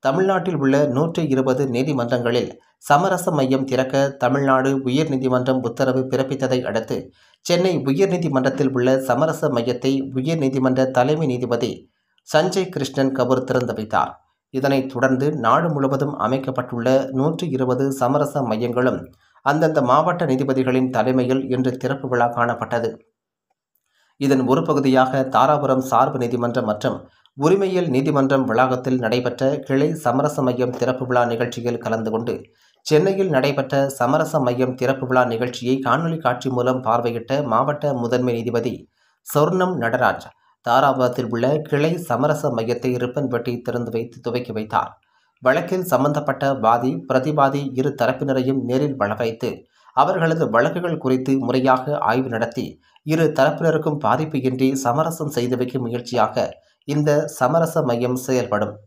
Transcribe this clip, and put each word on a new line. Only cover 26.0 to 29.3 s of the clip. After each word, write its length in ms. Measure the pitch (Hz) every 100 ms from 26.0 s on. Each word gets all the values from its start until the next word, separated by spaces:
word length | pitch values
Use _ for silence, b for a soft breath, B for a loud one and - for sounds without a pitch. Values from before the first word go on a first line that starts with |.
| 135 123
நீதிமன்றம் 500 | 120 120 120 120 110
மற்றும் 260 | 104 131 101 - b b -
உரிமையியல் 520 | 147 196 190 185 170
நீதிமன்றம் 580 | 127 156 143 135 139 120
வளாகத்தில் 520 | 110 131 127 131 127
நடைபெற்ற 400 | 117 123 123